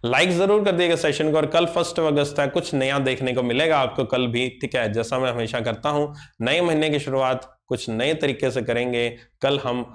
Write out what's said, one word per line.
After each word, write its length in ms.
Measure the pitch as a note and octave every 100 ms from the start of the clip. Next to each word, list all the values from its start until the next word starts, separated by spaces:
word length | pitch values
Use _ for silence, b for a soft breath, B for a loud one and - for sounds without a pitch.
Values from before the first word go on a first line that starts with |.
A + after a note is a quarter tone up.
लाइक 260 | A#2 C3 F3+
जरूर 340 | F3 G3 G#3
कर 80 | G3+
दिएगा 240 | F3 F3 E3+
सेशन 340 | D#3 C#3 D#3
को, 60 | D#3
और 100 | D3+
कल 200 | E3+ E3+
फर्स्ट 340 | E3 - -
अगस्त 400 | D#3+ D3 C#3+ D3
है, 80 | C#3
कुछ 260 | F3 -
नया 240 | C#3+ C3 C#3
देखने 340 | C3 B2+ B2+
को 100 | B2
मिलेगा 360 | B2 B2 D#3+ D3+
आपको 260 | B2+ -
कल 220 | B2 B2+ B2
भी, 220 | A#2+ B2+
ठीक 280 | - B2+ C3
है, 160 | A2
जैसा 260 | G#2+ A2 C3
मैं 120 | C3
हमेशा 300 | A#2+ A2 B2
करता 280 | A#2 A2 D3+
हूं, 260 | D3 D3 D3 B _
नए 200 | A2+ E3
महीने 300 | F3 D#3 D#3
की 80 | D3
शुरुआत 600 | C#3+ C3+ C3 B2+ - _ _
कुछ 220 | B2 -
नए 260 | A2+ C3+
तरीके 360 | D#3+ D3+ C3 C3+
से 120 | B2
करेंगे। 540 | A2 A#2+ B2 A#2+ A#2+ A#2 B _
कल 160 | C3+ C#3
हम 360 | C3 B2 A#2+